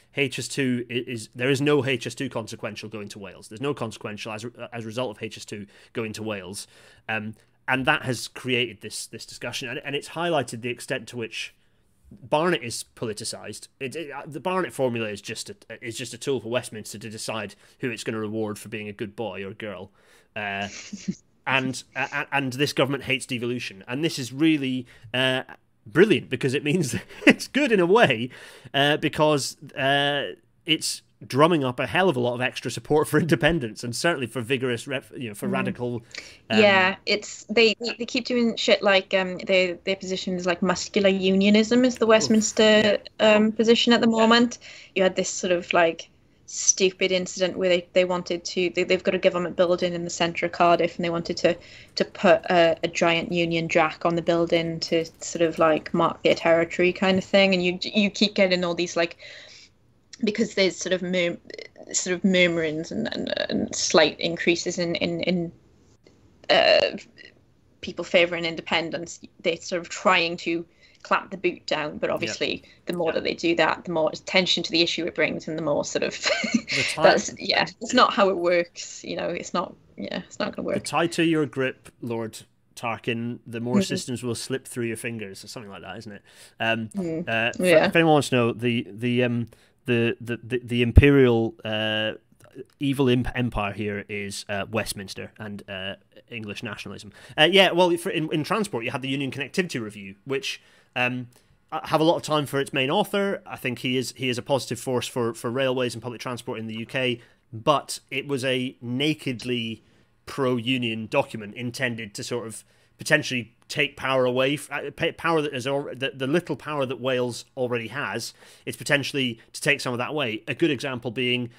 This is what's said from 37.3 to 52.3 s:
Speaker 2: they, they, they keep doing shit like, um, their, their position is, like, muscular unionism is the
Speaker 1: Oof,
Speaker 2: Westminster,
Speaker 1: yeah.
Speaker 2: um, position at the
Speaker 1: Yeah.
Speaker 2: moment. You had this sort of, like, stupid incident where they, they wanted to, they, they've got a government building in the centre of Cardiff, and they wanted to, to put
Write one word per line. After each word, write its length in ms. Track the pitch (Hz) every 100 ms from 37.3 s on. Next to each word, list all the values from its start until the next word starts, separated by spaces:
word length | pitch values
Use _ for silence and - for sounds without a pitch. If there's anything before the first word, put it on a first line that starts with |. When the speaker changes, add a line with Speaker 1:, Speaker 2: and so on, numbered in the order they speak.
| - -
Speaker 2:
they, 280 | 214 226 202
they, 160 | 233 -
they 80 | 233
keep 200 | 262 240
doing 300 | 247 233 -
shit 280 | - 208
like, 280 | 208 190 190 196
um, 240 | 185 180
their, 400 | - 190 185 175
their 120 | - 190
position 400 | 185 185 - 180
is, 100 | 180
like, 160 | 175
muscular 480 | 185 180 - 208 196
unionism 720 | 190 190 190 202 208 220 240
is 140 | 254 240
the 80 | 226
Speaker 1:
Oof, 40 |
Speaker 2:
Westminster, 880 | 220 220 220 208 - 220 214 214 202 - -
Speaker 1:
yeah. 160 | 214 214
Speaker 2:
um, 160 | 220
position 400 | 220 226 233 -
at 80 | 233
the 80 | 233
Speaker 1:
Yeah. 80 | 226
Speaker 2:
moment. 420 | 226 233 240 - - - -
You 80 | -
had 140 | 190 185
this 140 | 185
sort 220 | - 190
of, 220 | 175 -
like, 360 | 185 170 165 - _ _ _ -
stupid 640 | - - - 190 - 190
incident 440 | 185 180 - 185 -
where 120 | 185
they, 180 | 175 175
they 100 | 185
wanted 400 | 180 180 175 175
to, 260 | - - 175
they, 120 | 180
they've 200 | 185 185
got 120 | 196 185
a 40 |
government 360 | 185 175 175 -
building 380 | 175 175 180
in 100 | 175
the 60 | 175
centre 360 | - 170 170 170
of 60 |
Cardiff, 460 | - 175 170 175 -
and 80 | 170
they 40 |
wanted 280 | 170 170 175
to, 180 | 165 - - - - -
to 80 |
put 400 | 202 - 196